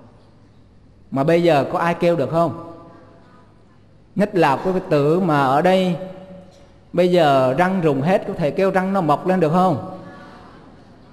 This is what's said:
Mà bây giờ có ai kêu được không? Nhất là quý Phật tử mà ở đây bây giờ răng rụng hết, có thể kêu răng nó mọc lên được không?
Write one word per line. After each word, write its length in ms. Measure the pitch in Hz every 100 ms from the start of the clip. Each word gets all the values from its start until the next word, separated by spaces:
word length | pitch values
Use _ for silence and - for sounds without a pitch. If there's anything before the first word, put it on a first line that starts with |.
| - - - - - - - - - - -
Mà 120 | 135
bây 200 | 147 170
giờ 220 | 170 147 -
có 80 | 175
ai 140 | 170
kêu 220 | 175 175 165
được 140 | 127
không? 340 | 160 170 - - - - - - - - - - _ _ _ _ - _ -
Nhất 200 | 208 190
là 200 | 151 131
quý 160 | 185
Phật 100 | 185 -
tử 300 | 151 143 175
mà 220 | 180 147
ở 200 | 135 139
đây 340 | 180 190 185 165 - - - - - - - - -
bây 180 | 170 180
giờ 440 | 180 147 139 131 139
răng 240 | 185 190
rụng 200 | 160 135
hết, 220 | 151 202 -
có 60 |
thể 180 | 185 147
kêu 200 | 180 190
răng 220 | 190 190
nó 80 | 196
mọc 260 | 156 - 180
lên 120 | 185
được 120 | 151
không? 480 | 180 - 117 - - - - - - - - - - - - -